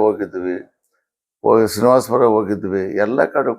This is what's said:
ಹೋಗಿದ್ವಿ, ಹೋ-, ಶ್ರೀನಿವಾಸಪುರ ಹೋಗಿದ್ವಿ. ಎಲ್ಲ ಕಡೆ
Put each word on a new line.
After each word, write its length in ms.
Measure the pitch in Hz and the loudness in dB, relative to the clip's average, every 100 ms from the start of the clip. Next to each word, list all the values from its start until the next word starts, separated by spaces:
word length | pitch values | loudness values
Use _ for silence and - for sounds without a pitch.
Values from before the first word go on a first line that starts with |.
ಹೋಗಿದ್ವಿ, 540 | 107 98 95 92 90 90 - _ _ _ _ _ _ _ | 2 0 -6 -8 -6 -8 -10 _ _ _ _ _ _ _
ಹೋ-, 220 | - 113 107 | 2 2 2
ಶ್ರೀನಿವಾಸಪುರ 520 | 107 120 127 120 120 117 | 2 2 2 2 0 2
ಹೋಗಿದ್ವಿ. 500 | 107 98 101 98 95 95 98 104 | 2 0 -4 -4 -4 -4 -2 -2
ಎಲ್ಲ 120 | 131 156 | 0 -2
ಕಡೆ 200 | 147 123 | -2 -4